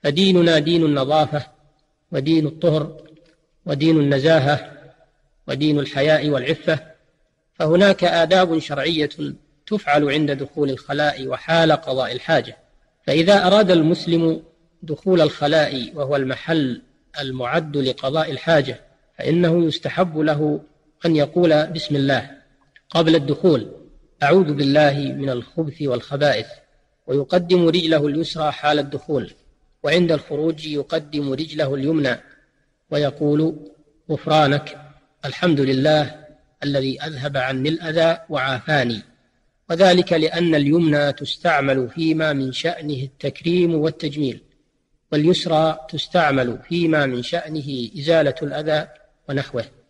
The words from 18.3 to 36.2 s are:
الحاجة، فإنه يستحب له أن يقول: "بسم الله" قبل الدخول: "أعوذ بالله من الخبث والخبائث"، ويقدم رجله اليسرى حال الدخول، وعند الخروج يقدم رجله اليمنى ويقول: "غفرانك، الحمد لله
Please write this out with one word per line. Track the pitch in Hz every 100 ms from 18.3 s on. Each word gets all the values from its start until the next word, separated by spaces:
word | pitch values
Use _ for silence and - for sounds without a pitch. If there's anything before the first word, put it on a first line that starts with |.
الحاجة، | 135 - 160 131 120 _ _ _ _
فإنه | - 165 175 170 165
يستحب | - 143 - 185 156
له | 156 147 151 147 - _ _ _ 170
أن | 156
يقول: | 143 180 175 151 156
"بسم | 165 - 147
الله" | 139 131 - - _ _ _ _ _
قبل | 170 160 160
الدخول: | 139 147 190 139 104 - - - _ _
"أعوذ | 143 180 165
بالله | 143 139 143 147 139 139 139
من | 139
الخبث | 123 123 - 160 135
والخبائث"، | 147 120 - 143 147 113 - - _ _ _ _ -
ويقدم | 139 139 180 170 180 165
رجله | 165 160 160 147
اليسرى | 147 165 160 151
حال | 139 151 151
الدخول، | 139 143 - 143 101 - _ _ _ _
وعند | 147 165 175
الخروج | 151 - 147 160 156 156
يقدم | 147 135 165 151 151 143
رجله | 131 160 151 143 139
اليمنى | 135 160 135 120 - _ _ _ _ _ _
ويقول: | 147 143 135 147 151 160 156 - _ _ _ -
"غفرانك، | 156 - 156 147 143 - - - _ _ _ 143
الحمد | - 180 147
لله | 135 135 147 156 139 -